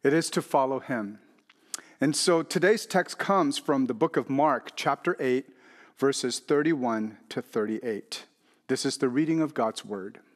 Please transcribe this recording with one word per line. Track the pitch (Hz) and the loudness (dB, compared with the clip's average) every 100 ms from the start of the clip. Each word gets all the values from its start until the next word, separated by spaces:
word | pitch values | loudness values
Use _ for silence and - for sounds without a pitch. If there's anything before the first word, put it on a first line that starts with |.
It | 139 | 4
is | 160 160 | 2 0
to | 180 | -4
follow | - 143 131 131 | 0 0 0 -2
him. | - 123 101 107 _ _ _ _ _ - - _ | -4 -6 -6 -12 _ _ _ _ _ -16 -16 _
And | 139 | 0
so | 147 - 165 | 2 4 2
today's | 156 185 180 220 | 2 2 4 2
text | - 185 175 - | 2 -2 -2 -6
comes | - 196 147 139 | 0 2 2 0
from | - 139 127 | 0 0 0
the | |
book | 113 160 151 | 0 0 0
of | 123 | 0
Mark, | 139 151 123 - - | 2 2 0 -4 -4
chapter | 151 139 170 180 | -2 0 -2 -2
eight, | 135 127 - _ - - - _ | 0 0 -2 _ -20 -20 -20 _
verses | 135 135 127 - | 0 0 -4 -6
thirty-one | - 147 151 156 123 110 107 104 _ | 0 2 2 0 0 -2 -4 -10 _
to | - | -10
thirty-eight. | - 117 107 110 123 104 - - - _ _ _ - | -4 -4 -2 -4 -4 -6 -8 -14 -14 _ _ _ -4
This | 131 | -2
is | 139 - | -2 0
the | 131 | 0
reading | 127 156 160 | 2 2 0
of | 156 | 0
God's | - 113 - 104 | 0 -2 -2 -10
word. | 101 98 - _ | -10 -10 -16 _